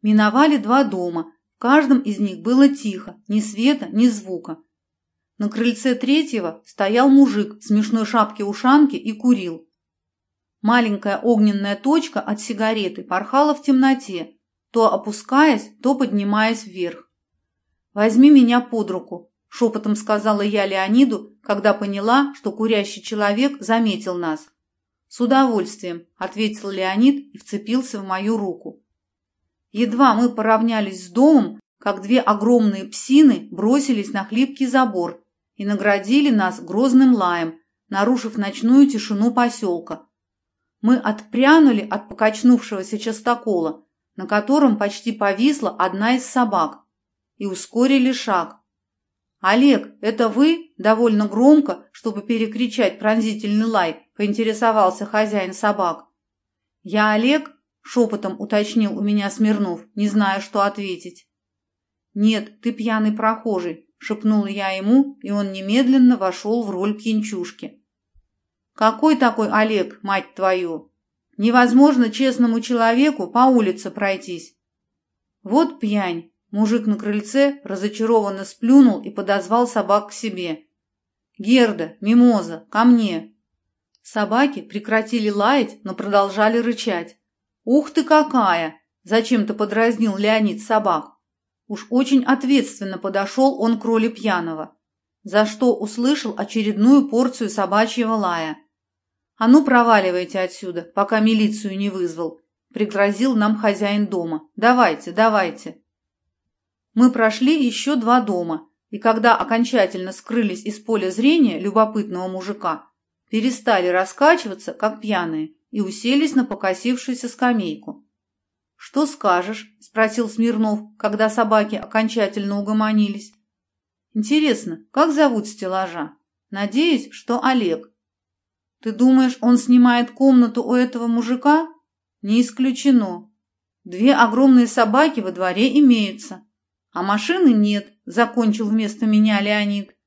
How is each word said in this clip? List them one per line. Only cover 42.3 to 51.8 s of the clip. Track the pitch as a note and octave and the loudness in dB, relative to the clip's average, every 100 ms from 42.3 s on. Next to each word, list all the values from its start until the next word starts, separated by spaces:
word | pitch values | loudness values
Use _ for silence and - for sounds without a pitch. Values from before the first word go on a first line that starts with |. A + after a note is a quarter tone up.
| G#3+ B3 B3 - G3+ F#3 G#3 | 2 2 2 0 -10 -8 -8
частокола, | A3+ A3 - A#3+ A#3 F#3 D#3+ D#3 _ _ _ | -8 -6 -4 -2 -2 -2 -2 -8 _ _ _
на | - F#3 | -16 -4
котором | G#3 G#3 C#4+ C#4 G#3+ | -4 2 2 4 2
почти | G3+ G3+ A3+ | -4 -6 -10
повисла | G#3+ G3+ G3 C4 C#4+ G3 | -4 -2 0 0 0 -4
одна | - F#3 F#3+ G#3+ | -2 -4 -2 -2
из | B3+ | -2
собак, | B3+ C4 A#3+ G3 D#3 - _ _ _ _ _ _ | -2 -2 0 0 -2 -6 _ _ _ _ _ _
и | G3+ | -10
ускорили | F3+ - A3+ C4 C4+ B3+ | -8 -6 0 2 4 2
шаг. | B3+ - F#3+ E3 - _ _ _ _ _ _ _ _ | -2 -2 -2 -4 -12 _ _ _ _ _ _ _ _
«Олег, | F#3 A3 C#4 - - _ | 0 4 4 4 0 _
это | G#3+ A3 A3+ | -6 -2 -2
вы?» — | G#3+ D4+ E4+ - _ | 2 2 2 -6 _
довольно | G3+ A3 A#3 G#3+ G#3 | 0 2 2 2 0
громко, | G#3 C4 D4+ C#4+ F3 | 2 6 6 4 -6